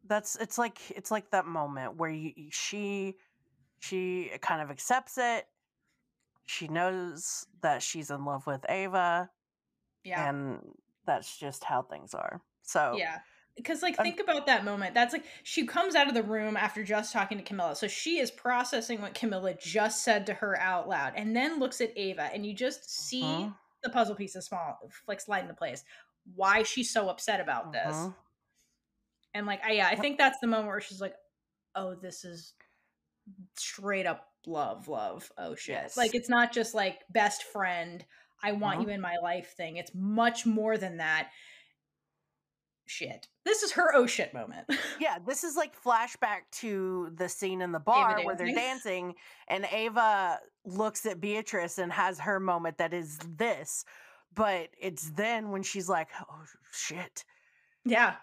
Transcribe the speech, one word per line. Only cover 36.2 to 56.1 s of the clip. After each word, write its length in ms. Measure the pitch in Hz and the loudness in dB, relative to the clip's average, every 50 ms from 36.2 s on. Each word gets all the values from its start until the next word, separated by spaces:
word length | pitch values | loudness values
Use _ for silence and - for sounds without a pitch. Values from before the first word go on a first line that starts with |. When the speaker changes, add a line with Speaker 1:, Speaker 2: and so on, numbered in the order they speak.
| 240 - | 2 4
Speaker 2:
not 240 | 247 240 240 240 240 | 6 6 6 6 4
just, 220 | 247 220 220 - | 0 -2 0 0
like, 240 | 220 202 190 185 - - _ | 0 0 0 0 -4 -16 _
best 320 | 175 226 208 208 202 - - | 4 4 4 4 4 0 -8
friend, 600 | - - 208 196 185 180 175 165 170 175 180 170 _ - - - _ _ _ | -8 -2 -2 0 0 0 -2 -4 -6 -8 -14 -14 _ -20 -20 -20 _ _ _
I 120 | - 208 208 | -2 -2 0
want 260 | 208 208 202 190 170 | 2 2 0 2 2
Speaker 1:
Mm-hmm. 100 | - 208 | 0 0
Speaker 2:
you 60 | 202 | 0
in 60 | 196 | -2
my 160 | 190 175 175 175 | -2 -2 -2 0
life 340 | 170 175 175 185 180 - - | 0 0 -2 -2 -4 -8 -10
thing. 220 | - 175 160 160 170 | -8 -8 -6 -6 -8
It's 120 | 175 - - | -10 -8 -6
much 500 | 185 190 202 214 226 233 233 233 233 - | -2 0 2 4 6 6 6 4 4 2
more 320 | 233 214 214 214 220 220 208 | 2 2 4 2 2 2 2
than 200 | 190 185 170 165 | 0 -2 -4 -2
that. 320 | 160 156 156 156 156 - - - - - - - - _ _ _ _ _ _ _ _ _ _ _ _ _ _ _ _ _ _ _ _ _ _ _ _ | 0 2 2 2 0 -4 -10 -20 -20 -20 -20 -20 -20 _ _ _ _ _ _ _ _ _ _ _ _ _ _ _ _ _ _ _ _ _ _ _ _
Shit. 420 | - - - - - - - - - _ _ _ | -12 -10 -8 -8 -8 -10 -12 -16 -20 _ _ _
This 180 | 349 440 427 427 | 2 2 4 4
is 100 | - - | 0 2
her 220 | - 349 330 294 | 4 4 8 8
oh 120 | 285 247 | 8 8
shit 260 | 240 - - 180 - - | 8 4 0 -2 -2 -4
moment. 340 | 127 110 - - - - - | -8 -8 -8 -10 -14 -4 -2
<laughs> 280 | 277 277 - - - - | -2 -2 -2 -4 -4 0
Speaker 1:
Yeah, 200 | 311 311 220 175 175 | 0 0 0 0 -2
this 200 | 208 277 - - | -4 -4 -2 -2
is, 100 | 339 277 | -2 0
like, 240 | 320 311 294 - - | 0 -2 -2 -4 -4
flashback 600 | - 247 240 226 233 247 - - - 220 208 185 - _ - - | 2 4 4 4 4 0 0 -2 0 0 0 -2 -6 _ -12 -8
to 500 | - 226 202 196 190 185 185 180 175 165 165 | -4 -2 -2 0 0 0 0 -2 -2 -4 -4
the 140 | 165 180 175 | -4 -4 -4
scene 320 | - - - 190 185 185 | -2 -2 -2 -2 0 0
in 100 | 185 175 | 0 0
the 80 | 170 160 | -2 0
Speaker 2:
Ava 60 | 147 | 4
Speaker 1:
bar 360 | 208 233 262 269 226 214 208 170 | 6 6 8 8 6 4 2 2
where 100 | 170 190 | 0 -2
they're 120 | - 180 | 0 0
Speaker 2:
dancing. 640 | - - 233 240 262 262 262 - 220 185 185 180 180 175 | 0 2 2 0 0 -2 -4 -2 -4 -2 -2 -2 -6 -8
Speaker 1:
dancing, 20 | - - - - - - | -10 -16 -20 -20 -20 -4
and 200 | - - 190 202 190 | -2 -2 -2 0 -2
Ava 680 | 185 220 220 226 214 233 226 214 214 196 190 175 165 - - - _ _ _ | 0 0 0 2 4 6 6 6 6 6 4 2 0 -2 -4 -12 _ _ _
looks 400 | 202 180 190 220 214 208 - - | -6 -2 0 0 0 0 -2 -2
at 140 | 220 190 175 | -2 -2 -2
Beatrice 560 | 165 208 208 214 220 - - 196 170 170 - - | -2 -2 -2 -2 -2 -2 -2 -2 -2 -2 -2 -2
and 140 | 180 175 175 | -2 -2 2
has 260 | 208 190 185 190 147 | 2 2 2 2 0
her 200 | 147 214 202 190 | 0 2 2 2
moment 380 | 190 190 175 170 170 165 156 - | 4 2 2 2 2 -2 0 0
that 140 | 175 165 165 | 0 0 2
is 240 | 175 165 151 151 151 160 170 | -2 -4 -4 -8 -10 -12 -12
this. 560 | 165 151 226 240 196 135 147 - - - - - - - - - - - _ _ 175 | -2 0 2 2 2 -2 -4 -6 -6 -6 -6 -8 -14 -20 -20 -20 -20 -20 _ _ _
But 360 | 190 220 208 190 180 165 165 _ _ | 2 2 4 4 0 -2 -6 _ _
it's 300 | - 190 170 147 156 156 | -6 -6 -6 -4 -10 -6
then 400 | 151 156 208 226 240 226 220 208 | -2 0 2 2 2 0 0 -2
when 120 | 196 190 190 | -4 -2 -2
she's 260 | - - 202 180 175 | -2 -4 -4 0 0
like, 200 | 190 165 160 - | 0 0 0 -4